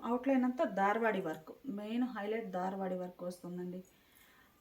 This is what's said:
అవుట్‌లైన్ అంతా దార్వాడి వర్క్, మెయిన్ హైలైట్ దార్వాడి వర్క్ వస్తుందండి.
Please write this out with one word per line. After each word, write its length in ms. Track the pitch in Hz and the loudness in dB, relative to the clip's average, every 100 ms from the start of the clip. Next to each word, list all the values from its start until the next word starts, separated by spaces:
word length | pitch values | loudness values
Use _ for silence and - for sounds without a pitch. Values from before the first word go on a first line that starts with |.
అవుట్‌లైన్ 400 | 233 247 254 269 | 0 0 4 4
అంతా 200 | 254 247 | 4 4
దార్వాడి 580 | 311 190 196 220 226 196 | 2 4 4 4 2 2
వర్క్, 300 | 165 156 - - 269 | 0 -4 -10 -12 -8
మెయిన్ 380 | 202 208 233 | -6 -4 0
హైలైట్ 480 | 247 208 208 220 202 | 0 -2 -2 -2 -2
దార్వాడి 440 | 180 185 190 190 185 | -2 -2 0 -2 -2
వర్క్ 280 | 180 - | -4 -8
వస్తుందండి. 600 | 180 180 175 180 180 180 185 _ _ - - - - _ | -8 -8 -8 -6 -6 -8 -12 _ _ -20 -20 -20 -20 _